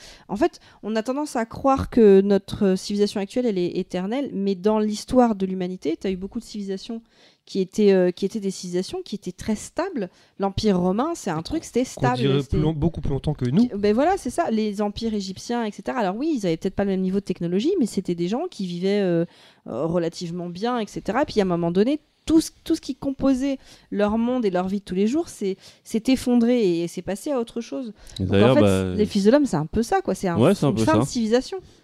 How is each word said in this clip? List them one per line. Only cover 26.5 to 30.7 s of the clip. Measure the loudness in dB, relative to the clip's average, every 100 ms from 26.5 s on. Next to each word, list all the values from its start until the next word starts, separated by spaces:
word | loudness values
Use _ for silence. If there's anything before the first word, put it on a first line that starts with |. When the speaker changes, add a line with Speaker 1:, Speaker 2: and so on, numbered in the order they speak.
| 4
Speaker 1:
et, | 2 2
et | -2
s'est | -6
passé | -8 -8 -4
à | -4
autre | -4 -8
chose. | -8 -10 -10 -14 -18 -6
Speaker 3:
Et |
Speaker 1:
Donc, | 0
Speaker 3:
d'ailleurs, | 4 6
Speaker 1:
en | 6
fait, |
Speaker 3:
bah, | 4 4 0
Speaker 1:
Les | 0 0
Fils | 2
de | 4
l'Homme, | 4 2
c'est | -2
un | -2
peu | -4
ça, | 0 -2
quoi. | -2
C'est | -4 -2
un, | 2
Speaker 3:
Ouais, | 4
c'est | 4
un |
Speaker 1:
une | 2